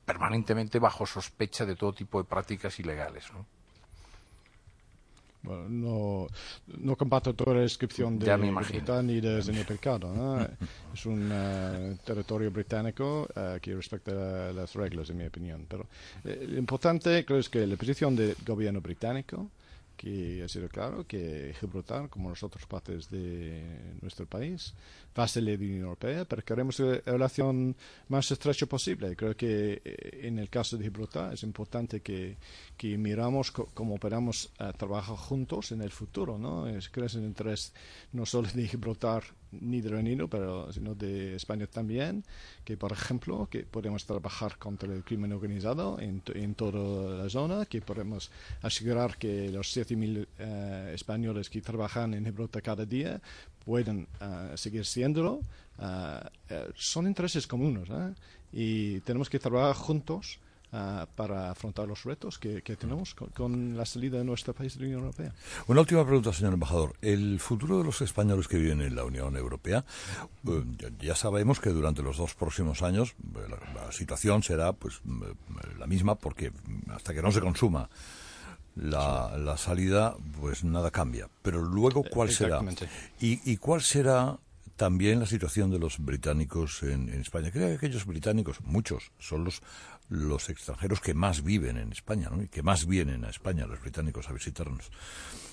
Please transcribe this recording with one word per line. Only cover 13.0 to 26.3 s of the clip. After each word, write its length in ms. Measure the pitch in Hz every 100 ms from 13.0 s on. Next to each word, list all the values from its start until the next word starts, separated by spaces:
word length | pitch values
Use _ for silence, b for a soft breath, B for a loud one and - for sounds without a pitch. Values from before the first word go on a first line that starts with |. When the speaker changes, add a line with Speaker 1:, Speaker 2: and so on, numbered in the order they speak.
| 139 151 - 101
Speaker 2:
eh, 240 | 95 92
que 140 | 95 95
respeta 800 | - 101 - 98 95 92 92
las 200 | 92 87
reglas, 360 | 104 95 85 78
en 80 | 87
mi 80 | 85
opinión. 400 | 82 87 80 78
Pero, 180 | 95 98 B B 95
eh, 220 | - 104 131
lo 100 | 131
importante, 680 | 123 127 170 165 175 170 -
creo, 140 | 139
es 100 | 120
que 180 | 117 104
la 80 | 98
posición 400 | 117 139 151 123
del 220 | 107 - -
gobierno 340 | 107 107 101
británico, 720 | 85 85 113 135 - - 202 - b b b -
que 440 | 98 98 87 90
ha 40 | 87
sido 220 | 90 87
claro 360 | 98 117 - 165
que 480 | 101 85 76 69 -
Gibraltar, 500 | 101 92 - 123 143
como 200 | - 90
las 120 | 87
otras 240 | 101 - -
partes 440 | 92 - 87 78
de 840 | 95 90 87 82 80 82 73 85 85
nuestro 240 | 90 - 98
país, 480 | 98 147 180 - - B B B -
va 80 | 113
a 20 |
salir 320 | 120 110 104
de 60 | 101
la 60 |
Unión 120 | 95 92
Europea, 400 | 87 117 160
pero 180 | 180